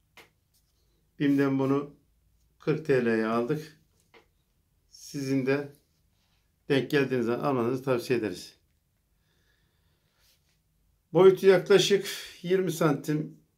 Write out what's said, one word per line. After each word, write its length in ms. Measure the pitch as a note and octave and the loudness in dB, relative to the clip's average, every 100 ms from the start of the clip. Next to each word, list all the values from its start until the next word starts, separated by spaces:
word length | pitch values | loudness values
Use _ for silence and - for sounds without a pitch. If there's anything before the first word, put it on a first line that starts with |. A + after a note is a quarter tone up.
| _ - - _ _ _ _ _ _ _ _ - | _ -20 -20 _ _ _ _ _ _ _ _ -4
bim'den 400 | C#3+ C#3 C#3 C3+ | 0 2 0 0
bunu 320 | C3+ C#3 C#3+ - _ _ _ _ _ _ | 0 -2 -4 -14 _ _ _ _ _ _
kırk 280 | - D3+ D#3 | -6 -4 0
T 180 | B2+ | 0
L'ye 220 | A#2 A2 A2 | 2 0 0
aldık. 520 | A#2 B2 D3+ - - _ _ _ - _ _ _ _ _ _ _ | -2 -2 -6 -10 -20 _ _ _ -20 _ _ _ _ _ _ _
Sizin 560 | - - D3 C3+ C3+ B2+ | -20 -14 -8 -4 -2 0
de 260 | C#3+ C#3+ - _ _ _ _ _ _ _ _ - | -2 -4 -14 _ _ _ _ _ _ _ _ -2
denk 220 | C#3 A#2+ | -2 0
geldiğiniz 360 | D3 B2 B2+ A2+ | -2 0 -2 -2
zaman 180 | A#2+ | -2
almanızı 380 | D3+ B2+ A#2 C3+ | -2 -2 -2 -4
tavsiye 360 | C3+ B2 - A#2+ | -2 -2 -2 -2
ederiz. 360 | G#2 F2 - - _ _ _ _ _ _ _ _ _ _ _ _ _ _ _ _ _ _ _ _ _ _ _ _ _ | -4 -8 -16 -20 _ _ _ _ _ _ _ _ _ _ _ _ _ _ _ _ _ _ _ _ _ _ _ _ _
Boyutu 340 | D#3+ F#3+ F#3 F#3+ | 6 6 6 6
yaklaşık 600 | F3+ - F#3+ - G3 - - - - | 4 4 4 4 0 -2 -12 -16 -10
yirmi 300 | F3 F#3 F#3 | -2 -2 -2
santim, 640 | E3 D#3+ C3+ - D3+ - - _ | 0 0 0 -4 -6 -6 -14 _